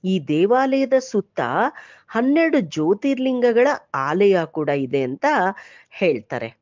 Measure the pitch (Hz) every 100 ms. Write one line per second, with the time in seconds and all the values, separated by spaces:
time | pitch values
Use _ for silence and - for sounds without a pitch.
0 | 185 190 139 151 196 247 269 269 262 262
1 | 254 208 - - 120 143 254 - - -
2 | _ 220 254 302 330 294 165 156 156 202
3 | 277 262 262 254 240 226 269 277 _ 143
4 | 135 170 202 185 160 160 147 143 135 139
5 | 127 139 285 285 185 202 - - _ -
6 | 185 110 - 123 113 _